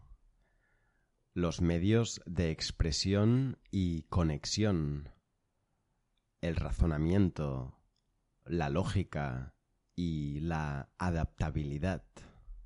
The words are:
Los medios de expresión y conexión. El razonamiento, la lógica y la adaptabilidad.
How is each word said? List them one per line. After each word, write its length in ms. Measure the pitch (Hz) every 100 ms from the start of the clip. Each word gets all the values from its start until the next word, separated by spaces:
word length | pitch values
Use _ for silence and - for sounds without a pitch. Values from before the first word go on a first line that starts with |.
| - - _ _ _ _ _ _ _ _ _ _ _
Los 260 | 92 87 78
medios 640 | 87 85 92 113 113 -
de 280 | - 87 85
expresión 1040 | 80 - - 82 73 95 98 107 123 135 - _
y 320 | 101 90 82
conexión. 1040 | - 92 82 73 - - 107 90 76 73 73 - _ _ _ _ _ _ _ _ _ _ _ _
El 140 | 85
razonamiento, 1200 | 82 71 - 85 76 80 95 92 - 73 65 65 - _ _ _ _ _ _
la 260 | - 85 73
lógica 880 | 73 92 101 85 76 71 64 67 - _ _ _ -
y 420 | 87 78 73 71
la 480 | 82 80 73 69 - -
adaptabilidad. 1080 | 90 82 - - 80 76 71 71 87 90 - - - - - -